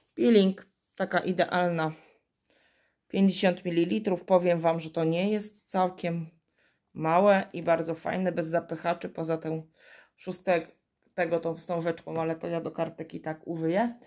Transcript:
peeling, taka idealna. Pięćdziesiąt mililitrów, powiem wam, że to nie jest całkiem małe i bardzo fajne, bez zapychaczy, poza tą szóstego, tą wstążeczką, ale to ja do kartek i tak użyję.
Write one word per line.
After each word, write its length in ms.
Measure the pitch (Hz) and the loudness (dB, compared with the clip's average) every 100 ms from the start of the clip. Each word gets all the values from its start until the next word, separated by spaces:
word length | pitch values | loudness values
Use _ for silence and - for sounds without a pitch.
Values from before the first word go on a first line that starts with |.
| _ - | _ -2
peeling, 520 | 240 220 190 190 - _ _ - | 4 6 4 0 -10 _ _ -8
taka 240 | 190 185 | -2 -2
idealna. 720 | - 180 175 180 180 170 160 156 - _ _ _ _ _ _ _ _ _ _ | 0 0 0 2 0 0 -2 -4 -16 _ _ _ _ _ _ _ _ _ _
Pięćdziesiąt 520 | 190 196 185 190 175 180 | 2 4 4 2 2 0
mililitrów, 600 | 170 170 220 214 180 - | 0 2 0 0 -2 4
powiem 360 | 185 175 170 | 4 4 2
wam, 180 | 165 165 | 2 0
że 100 | 160 | -2
to 140 | 170 | -2
nie 280 | 160 165 196 | 0 2 0
jest 380 | 214 208 - - | -2 -4 -14 -6
całkiem 600 | 190 185 180 175 170 160 _ _ _ _ _ _ | 0 0 -2 -6 -6 -8 _ _ _ _ _ _
małe 560 | - 160 170 202 196 - | -6 0 4 6 4 2
i 100 | - | -6
bardzo 320 | 170 165 160 160 | 0 0 0 -6
fajne, 360 | 160 180 185 | -4 -2 -2
bez 160 | 175 160 | -2 -2
zapychaczy, 600 | 165 165 160 170 175 - | -2 -4 -6 -4 -4 -6
poza 280 | - 160 165 | -6 -4 -4
tą 300 | 160 160 160 _ - - _ _ | -4 -8 -8 _ -20 -20 _ _
szóstego, 1200 | - 180 - 175 165 _ _ _ _ - 170 165 | -12 -8 0 0 -2 _ _ _ _ -4 -2 0
tą 140 | 165 165 | -2 -6
wstążeczką, 640 | - 175 170 165 - 160 | -4 -4 -2 -4 -6 -4
ale 140 | 160 165 | -4 -4
to 120 | 170 | -4
ja 140 | 170 | -4
do 100 | 165 | -6
kartek 420 | - 165 - 160 | -6 -6 -6 -14
i 80 | 165 | -10
tak 260 | 160 156 - | -10 -10 -8
użyję. 520 | 170 160 180 240 233 | -4 0 0 0 -4